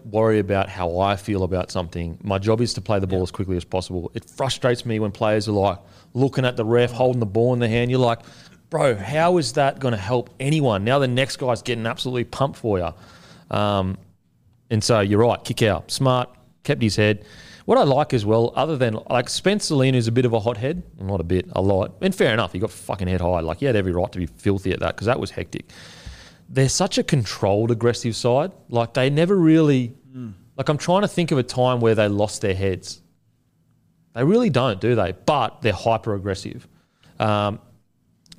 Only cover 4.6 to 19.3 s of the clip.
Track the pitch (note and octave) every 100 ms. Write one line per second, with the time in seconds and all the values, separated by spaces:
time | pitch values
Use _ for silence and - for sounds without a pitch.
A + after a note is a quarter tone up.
4.6 | B2+ A#2+ A#2+ A2 G#2+ - A2 G#2+ G#2+ G#2
5.6 | G2 F2 - - - A#2+ C3+ - B2+ A#2+
6.6 | A2 A#2+ A#2+ A#2+ B2+ B2 G#2 A2 A#2+ B2
7.6 | A#2 A#2 B2 B2+ A#2+ A2+ - - - -
8.6 | - D#3 D3 G#2 G2 D3+ E3+ F3+ C#3+ D3
9.6 | C#3 - B2+ G#2+ F#2+ B2 - - C3+ D#3
10.6 | C3 G2 G#2+ C#3 C3 B2 C3+ - B2+ A#2
11.6 | - A#2 A2+ - B2+ B2 A2+ - C#3 C3
12.6 | A2+ F#2+ E2 - - - - - - -
13.6 | G#2 G2+ F#2+ F#2+ - _ _ _ _ _
14.6 | - A2 - A2+ G2+ G#2 A#2 G2 - A#2+
15.6 | A2 F2 - - C3 B2+ - - _ _
16.6 | - C3+ C3+ - G#2+ G#2 - - - -
17.6 | - B3 D#3+ C3+ D3+ B2+ G2+ A2+ A#2+ -
18.6 | D3+ C#3 A#2+ G#2+ - B2 C3